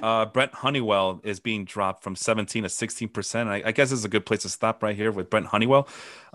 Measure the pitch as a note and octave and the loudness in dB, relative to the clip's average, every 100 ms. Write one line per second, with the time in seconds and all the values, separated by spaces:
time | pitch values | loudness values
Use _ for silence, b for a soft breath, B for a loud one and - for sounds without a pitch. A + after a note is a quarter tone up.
0 | A2 A2+ A2 B2+ - - C3 C#3 A2+ G2+ | 0 2 2 2 0 0 -2 0 2 4
1 | F#2+ F2+ G#2+ F#2+ A#2+ A2 F#2 G#2+ F#2+ F#2+ | 4 0 -6 -6 -4 -4 -4 -2 -2 -2
2 | - F#2 - A2 G2+ A2+ F#2+ - A#2 - | -8 -6 0 0 0 -4 -4 -4 -6 -6
3 | A2+ - G2 A2+ A2+ G2+ A2 A2+ C3+ C3 | -6 -6 -4 -2 -2 -2 -2 2 2 2
4 | G#2+ G#2 - G#2+ G2 - A2+ - G#2+ G#2 | 0 -2 0 -2 -2 -2 -2 0 -2 -2
5 | A2 G2+ F#2 G#2+ - G#2+ A2+ C#3 C#3 B | -2 -2 0 0 2 2 6 6 4 B
6 | B B B | B B B